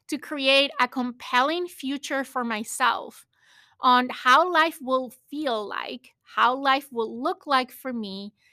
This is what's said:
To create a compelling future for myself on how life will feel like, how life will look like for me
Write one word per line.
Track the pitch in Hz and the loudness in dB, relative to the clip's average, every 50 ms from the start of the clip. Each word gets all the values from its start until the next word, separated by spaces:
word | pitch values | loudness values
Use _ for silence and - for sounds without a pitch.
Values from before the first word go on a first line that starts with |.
| _ - | _ -8
To | 311 262 | -8 -8
create | - - 311 277 269 269 269 277 277 269 - 269 | -8 -8 -8 0 2 4 4 4 4 2 0 -2
a | 247 247 | -2 -2
compelling | - 262 247 247 240 247 - - - 247 262 294 330 349 359 | -2 -4 -6 -6 -8 -12 -6 -2 2 2 2 2 0 -2 -4
future | 349 - - 277 262 285 277 - - 294 269 262 | -6 -8 -10 -8 -6 -6 -6 -6 -4 -4 -4 -4
for | - - 262 240 | -4 -6 -6 -4
myself | 233 226 208 220 - - - 262 233 - - - - - - - _ _ _ _ _ _ _ _ _ _ _ | -4 -4 -6 -6 -4 -2 0 2 2 0 -2 -6 -12 -16 -20 -20 _ _ _ _ _ _ _ _ _ _ _
on | - 254 247 247 247 247 | 4 4 6 4 4 0
how | 226 - - 262 254 302 349 370 | -6 0 4 6 6 6 6 4
life | 349 320 320 330 320 - | 4 2 2 2 0 -6
will | 262 247 262 262 262 233 - - _ _ | -4 -2 -2 -2 -2 -4 -10 -18 _ _
feel | 285 294 311 262 233 214 208 - | -8 -6 -4 -2 -2 -2 -4 -6
like, | - - - - 254 247 - _ _ _ | -8 -8 -8 -8 -12 -14 -16 _ _ _
how | _ - - 208 220 240 254 | _ -6 0 2 2 2 2
life | 277 277 269 269 285 277 - | 2 2 2 2 2 0 -4
will | 233 233 220 220 233 233 | -6 -6 -6 -4 -6 -6
look | 262 339 370 - _ | -4 -4 -6 -6 _
like | 294 277 262 254 254 | 0 0 0 0 -2
for | - - - 262 | -8 -12 -10 -8
me | 247 233 214 196 190 196 196 208 - _ _ _ | -8 -8 -8 -8 -10 -12 -12 -14 -18 _ _ _